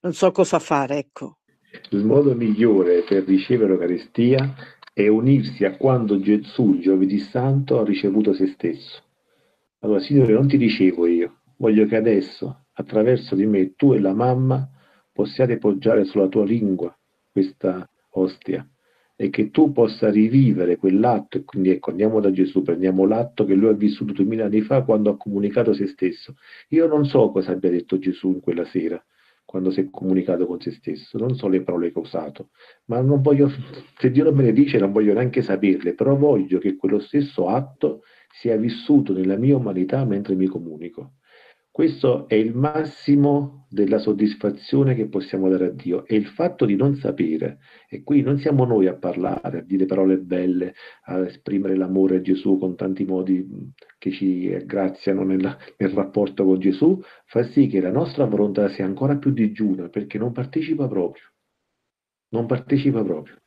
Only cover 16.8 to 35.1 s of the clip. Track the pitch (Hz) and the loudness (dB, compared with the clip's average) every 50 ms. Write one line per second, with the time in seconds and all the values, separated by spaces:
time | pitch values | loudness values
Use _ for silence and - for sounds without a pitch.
16.8 | 87 87 _ _ _ _ _ _ _ _ _ 101 95 95 - _ - 95 90 92 | -4 -8 _ _ _ _ _ _ _ _ _ -2 -2 -2 -4 _ -4 -4 -4 -4
17.8 | 90 _ _ _ _ _ _ 95 92 95 95 _ - - 90 - 135 _ _ _ | -10 _ _ _ _ _ _ -2 -2 -2 -4 _ -8 -8 -8 -8 -8 _ _ _
18.8 | _ _ _ _ _ _ _ _ 107 95 - - 107 107 - - 156 147 139 123 | _ _ _ _ _ _ _ _ -6 -4 -2 -2 -4 0 2 2 2 2 4 2
19.8 | 117 110 110 - - 107 101 107 107 113 120 139 135 113 - - 90 87 87 - | 0 0 0 -2 0 2 4 4 2 4 4 4 4 4 2 2 0 0 0 0
20.8 | - 95 92 98 113 - - 104 - _ - 95 - - - 98 92 95 92 - | 2 2 2 4 2 2 0 -2 -4 _ -10 -10 -10 -8 -6 0 2 2 0 0
21.8 | - - 78 87 104 110 113 107 101 98 95 95 92 92 - 95 90 - 85 85 | -2 -8 -4 -2 -2 0 0 2 0 0 2 0 -2 0 0 -2 -2 -2 -4 -2
22.8 | 92 92 92 92 95 101 110 113 117 - _ - 107 98 98 95 104 113 107 101 | 0 0 2 2 2 2 2 0 -2 -6 _ -4 0 2 2 2 4 2 2 2
23.8 | 104 101 - - - 104 98 98 95 104 113 113 110 101 104 107 107 107 135 135 | 0 -2 -2 -2 -8 -8 -2 -2 -2 -2 0 -2 -2 0 0 0 0 2 0 0
24.8 | 131 - 113 107 104 104 104 - - 110 101 98 101 101 - 123 113 113 101 - | 2 2 0 2 2 0 -2 -2 -6 -6 -4 -2 -2 -2 0 0 2 2 0 0
25.8 | 101 95 - _ 92 90 - - - - 135 _ _ - - - - _ 151 160 | -2 -6 -4 _ -4 -4 -4 -6 -16 -20 -20 _ _ -20 -20 -20 -10 _ 0 2
26.8 | 165 160 151 151 147 135 - 135 113 - - 95 92 92 90 92 92 90 87 87 | 2 2 2 0 0 2 2 2 2 2 2 -2 -2 -2 -6 -2 0 0 0 0
27.8 | 85 - 95 92 92 95 90 - - 95 92 95 - - 85 85 85 - - 92 | -2 -4 -4 -2 -2 -4 -6 -4 -4 -4 -4 -2 -4 -6 -4 -4 -6 -4 -4 -4
28.8 | 80 85 87 85 _ _ _ _ _ _ _ _ _ - - 95 92 92 92 - | -4 -4 -8 -8 _ _ _ _ _ _ _ _ _ -10 -8 -4 -4 -2 -2 -2
29.8 | 95 95 - - - 92 95 92 87 - 90 87 90 85 90 85 - 90 - - | -4 -6 -8 -8 -4 0 0 0 0 -2 -2 -2 -2 -4 -4 -8 -8 -12 -12 -10
30.8 | _ - 76 73 - - - - 110 123 131 - - 98 92 92 92 - 87 85 | _ -12 -12 -12 -14 -12 -8 -6 -4 -4 -4 -4 -2 -2 -2 0 -2 -2 -4 -4
31.8 | 87 85 - 82 78 - - 80 76 73 71 - - _ _ _ - _ _ _ | -4 -4 -6 -8 -10 -8 -10 -10 -10 -10 -14 -18 -20 _ _ _ -20 _ _ _
32.8 | _ - 117 123 127 135 147 139 135 147 143 139 143 139 139 - - - - - | _ -6 -4 -2 2 2 2 2 4 2 4 4 4 2 2 -6 -14 -16 -16 -20
33.8 | - _ _ _ - 127 123 139 156 160 143 135 131 117 110 123 143 139 - 113 | -20 _ _ _ -2 2 2 4 4 4 4 4 4 4 4 4 4 4 2 0
34.8 | 98 98 101 110 107 104 | 0 2 2 2 2 4